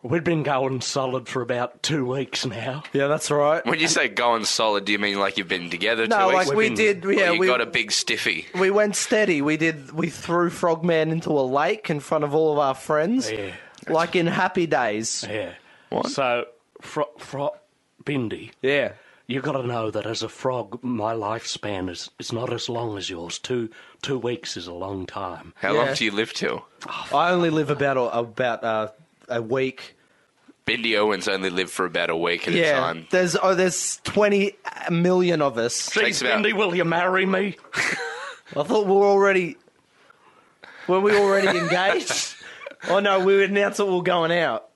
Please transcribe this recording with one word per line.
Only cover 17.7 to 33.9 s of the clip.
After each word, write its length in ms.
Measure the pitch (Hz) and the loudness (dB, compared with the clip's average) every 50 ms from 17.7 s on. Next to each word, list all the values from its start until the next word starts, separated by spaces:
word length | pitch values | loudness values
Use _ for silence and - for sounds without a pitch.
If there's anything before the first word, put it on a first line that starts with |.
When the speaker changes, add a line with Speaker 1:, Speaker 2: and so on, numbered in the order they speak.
| _ _ _ _ _ _ - | _ _ _ _ _ _ -6
Speaker 1:
Bindi, 480 | - 151 139 123 107 95 - - - - _ | -4 -2 -2 -2 -4 -6 -8 -12 -16 -16 _
Speaker 2:
Yeah. 320 | - 131 143 143 127 104 101 - - - - _ _ _ | 0 0 2 2 0 -2 -4 -10 -20 -20 -20 _ _ _
Speaker 1:
you 140 | 117 135 | -6 -4
gotta 200 | 131 147 143 135 127 120 | -4 -2 -4 -2 -4 -4
know 240 | 120 117 113 110 | -4 -2 -4 -4
that 140 | 104 110 101 | -4 -4 -6
as 180 | 107 113 104 110 | -4 -6 -6 -6
a 60 | 107 | -8
frog, 500 | - - - 135 127 123 113 101 - 120 - | -10 -4 -4 -2 -2 -2 -6 -8 -10 -10 -6
my 300 | 127 123 113 104 110 113 | -4 -4 -2 -2 -2 -2
lifespan 760 | 113 104 101 110 113 - - - - - 104 104 95 92 92 | -2 -2 -4 -4 -4 -6 -8 -10 -8 -6 -6 -4 -4 -4 -6
is, 200 | 87 85 - - _ _ | -6 -8 -12 -14 _ _
is 140 | 87 - - | -10 -8 -6
not 180 | 113 120 120 | -6 -4 -4
as 160 | 117 113 - - | -4 -6 -6 -6
long 280 | 120 117 120 117 104 98 | -6 -6 -6 -6 -6 -8
as 120 | 90 - | -8 -8
yours. 280 | 95 85 85 85 85 - | -8 -10 -10 -10 -10 -10
Two, 320 | _ - 127 123 117 110 - - - - - _ | _ -4 -4 -4 -4 -6 -8 -14 -20 -20 -20 _
two 160 | - - 143 131 | -6 -6 -4 -2
weeks 400 | 110 120 123 113 - - - 104 | -2 -4 -4 -4 -8 -10 -10 -10
is 100 | 87 90 | -10 -12
a 60 | 87 | -10
long 320 | 87 92 95 101 95 92 | -10 -8 -6 -6 -8 -8
time. 480 | - - 104 98 92 87 78 - - - - | -8 -8 -8 -8 -8 -8 -10 -16 -20 -16 -4
Speaker 3:
How 160 | - 95 104 | -2 0 2
Speaker 2:
Yeah. 100 | 113 123 | 2 2
Speaker 3:
long 80 | 135 135 | 2 0
do 120 | - 120 | 0 -2
you 60 | 110 | -2
live 220 | 101 101 113 - - | 0 0 -2 -2 -2
till? 320 | - - - 123 - - - _ _ - - - - - - - | -4 -4 -2 -4 -4 -8 -14 _ _ -14 -12 -10 -10 -8 -2 0
Speaker 2:
I 160 | 139 160 175 | 2 2 4
only 180 | 180 180 175 165 | 4 2 2 2
live 180 | 156 156 156 135 | 2 2 0 0
about 280 | 147 - 143 139 135 131 | 0 0 2 2 2 2
a, 200 | 123 117 - 117 | 0 0 0 -2
about, 460 | 120 117 107 - 131 123 113 110 - | -4 -4 -2 -2 0 0 0 0 -2
uh, 240 | 113 110 110 110 107 - _ - _ _ _ _ - | 0 0 0 -2 -4 -8 _ -20 _ _ _ _ -6
a 120 | 123 117 | -4 -4
week. 540 | 117 113 123 135 131 131 127 - - - - _ _ _ _ _ _ _ _ _ _ _ - _ _ | -2 0 0 0 0 0 -2 -8 -16 -20 -20 _ _ _ _ _ _ _ _ _ _ _ -20 _ _
Speaker 3:
Bindi 320 | - 113 120 113 113 110 104 | -2 -2 0 0 2 2 4
Owens 300 | 104 107 104 95 90 107 | 4 4 2 0 0 0
only 220 | 98 95 92 95 | -2 0 0 -2
lived 220 | 87 90 92 87 | 0 0 -2 -2
for 140 | - - 95 | -2 -4 -4
about 240 | 90 82 87 85 82 | -2 0 -2 -2 0
a 60 | 82 | 0
week 320 | 82 85 85 87 85 - - | 0 0 0 0 0 -2 -2
at 60 | 87 | 0
a 40 | 85 | 2
Speaker 2:
Yeah. 220 | 170 160 147 135 | 2 2 2 2
Speaker 3:
time. 280 | - 85 82 82 80 - | 0 -2 -4 -6 -6 -2
Speaker 2:
There's, 240 | - 185 185 180 156 196 | 0 2 2 2 0 0
oh, 120 | - 190 190 | 2 2 4
there's 440 | 175 185 185 175 - - - | 4 2 2 0 -2 -4 -6